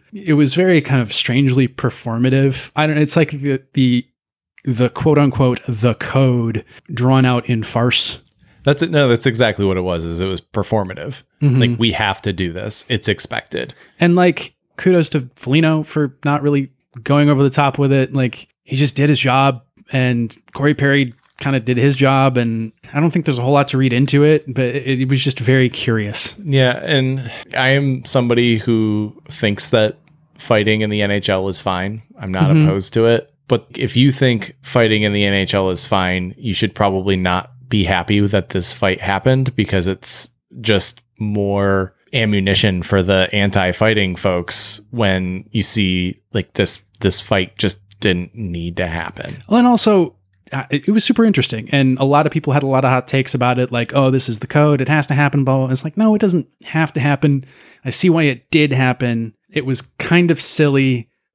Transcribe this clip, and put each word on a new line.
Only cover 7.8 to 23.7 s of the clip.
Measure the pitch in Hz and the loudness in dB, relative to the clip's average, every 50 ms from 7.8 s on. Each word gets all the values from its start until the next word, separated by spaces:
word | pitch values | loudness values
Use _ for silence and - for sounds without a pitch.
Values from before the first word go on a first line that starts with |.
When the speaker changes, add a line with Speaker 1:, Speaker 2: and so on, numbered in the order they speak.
| 120 123 - - - - - - _ _ _ _ _ _ _ _ - | 0 2 2 0 0 -2 -4 -8 _ _ _ _ _ _ _ _ 0
Speaker 2:
That's | 143 147 - 170 | 0 0 0 0
it. | 165 | 0
No, | 160 147 139 | 2 2 4
that's | 123 120 113 - | 4 2 2 2
exactly | 135 113 113 123 107 101 - 101 | 0 2 2 2 0 2 0 0
what | 95 92 | 0 0
it | 92 | 0
was, | 90 92 87 82 82 | -2 -2 -4 -4 -4
is | 85 85 85 | -6 -4 -4
it | 95 | -4
was | 95 92 82 | -4 -4 -6
performative. | - _ - 107 98 - 110 107 98 92 90 71 76 123 127 - - _ _ - | -8 _ -6 -6 -4 -2 -2 -2 -2 -4 -8 -12 -12 -12 -12 -14 -16 _ _ -2
Speaker 1:
Mm-hmm. | 147 143 123 127 | 0 2 2 4
Speaker 2:
Like, | 127 123 120 113 | 2 2 0 0
we | 117 113 - | 0 0 0
have | - 107 98 95 - - | 0 -2 -2 -2 -2 -4
to | 104 90 | -4 -4
do | 87 92 87 | -4 -4 -6
this. | 82 92 107 107 - - - - | -6 -8 -8 -8 -8 -8 -6 -4
It's | 120 104 - | -4 -4 -2
expected. | 107 101 - - - 117 113 - - - - - - - - - _ _ | -2 -4 -4 -6 -8 -8 -10 -10 -8 -8 -10 -8 -10 -14 -20 -20 _ _
Speaker 1:
And, | - 175 175 175 | -2 0 2 4
like, | 180 180 180 - - - - _ _ _ _ _ | 4 4 2 0 -2 -6 -16 _ _ _ _ _
kudos | - - 185 180 170 156 - | -4 0 2 2 2 2 0
to | - 147 127 127 - | -2 -6 -6 -8 -14
Foligno | - - 123 139 160 165 160 156 156 147 | -12 -4 -2 0 2 2 2 2 0 -2
for | - - 156 147 135 - _ - | -4 -4 -2 -2 -2 -4 _ -4
not | 143 147 147 139 | -2 -2 0 0
really | 147 143 139 135 131 _ _ _ _ - 120 | 0 0 0 -2 -4 _ _ _ _ -20 -8
going | 110 - 143 147 147 147 | -2 0 2 4 4 4
over | 147 135 139 | 4 4 2
the | 131 | 2
top | - 151 143 139 - 147 | 2 2 0 0 0 0
with | 143 135 139 | 0 2 2
it. | 135 131 - 135 | 2 0 0 -2
Like, | 135 127 120 - - - _ _ _ _ | -2 -2 -2 -4 -8 -18 _ _ _ _
he | - 135 | -6 -2
just | 131 147 131 - | -2 0 0 0
did | 139 139 | 0 2
his | 147 147 - | 2 2 2
job, | - 131 127 135 139 135 127 117 - _ _ _ _ - - | 2 2 2 2 2 2 0 -2 -8 _ _ _ _ -6 -2
and | 131 127 123 123 120 117 113 - - _ _ - | -2 0 0 0 -2 -4 -6 -8 -14 _ _ -6
Corey | - 139 147 147 | -2 0 0 0
Perry | - 139 139 139 143 135 120 117 _ _ _ _ - | 0 0 2 2 2 0 -2 -6 _ _ _ _ -8
kinda | - 139 139 127 | -4 -2 -2 -2
did | 113 127 123 | -2 -2 0
his | 123 127 143 131 | 2 2 2 2
job, | 127 139 135 135 135 139 135 123 | 2 2 4 4 4 4 2 2
and | 123 120 117 113 113 113 110 - _ - - - | 0 0 -2 -2 -4 -6 -8 -12 _ -16 -8 -2
I | 143 | 0
don't | 165 165 | 0 0
think | - 180 147 | 0 0 -2
there's | 160 131 | -2 -2
a | 120 | -2
whole | 123 135 143 | 0 2 2
lot | 143 139 | 2 2
to | - | 0